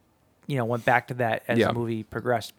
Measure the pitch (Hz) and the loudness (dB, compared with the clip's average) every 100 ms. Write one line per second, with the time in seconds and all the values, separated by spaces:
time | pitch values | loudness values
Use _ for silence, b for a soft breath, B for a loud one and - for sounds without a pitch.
0 | _ _ _ _ - 139 117 120 117 123 | _ _ _ _ -6 -2 -2 0 4 2
1 | - 123 120 110 - 117 107 117 117 113 | 2 -4 -2 -2 0 2 2 2 -2 -4
2 | 107 117 117 117 - | -6 -6 -2 -2 -2